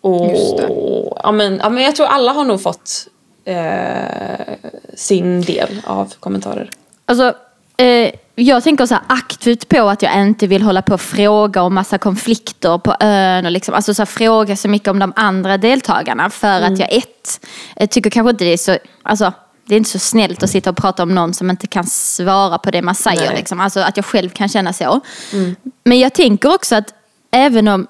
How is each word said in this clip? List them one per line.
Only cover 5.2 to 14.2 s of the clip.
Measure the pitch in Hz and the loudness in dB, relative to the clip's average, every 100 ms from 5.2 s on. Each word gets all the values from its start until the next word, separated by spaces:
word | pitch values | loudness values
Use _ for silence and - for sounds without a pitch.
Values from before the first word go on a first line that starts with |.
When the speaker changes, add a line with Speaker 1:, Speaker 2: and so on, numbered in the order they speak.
| 180 180 | 0 -2
Speaker 1:
del | 175 - - 202 - | -2 -2 -4 -6 -8
av | 196 196 - | -6 -6 -8
kommentarer. | - 190 196 - - - _ _ - | -8 -8 -6 -10 -10 -16 _ _ -2
Speaker 3:
Alltså, | 240 254 - _ _ _ - | 2 2 0 _ _ _ 2
eh, | 254 240 226 - _ | 4 4 2 -4 _
jag | - 247 254 | 0 2 4
tänker | 269 294 247 | 2 2 2
så | |
här | 233 - | 0 0
aktivt | 262 - - - 233 - | -4 -4 -4 0 0 2
på | 285 214 | 2 4
att | 202 | 2
jag | 190 190 | 0 2
inte | 202 214 202 | 2 2 2
vill | 190 | 2
hålla | 214 190 | 4 2
på | 190 | 2
och | 190 | 0
fråga | - - 208 214 214 196 | -2 0 4 4 2 2
om | 180 | 2
massa | 190 196 196 | 0 0 -2
konflikter | 208 196 - 226 - - 175 170 | -2 -2 -2 -2 -4 -4 0 0
på | - - | 0 2
ön | 214 202 190 185 175 | 2 4 2 2 0
och | |
liksom, | 175 - | -2 -2
alltså | - 208 | -2 0
så | 208 | -2
här, | 208 | -2
fråga | - | 0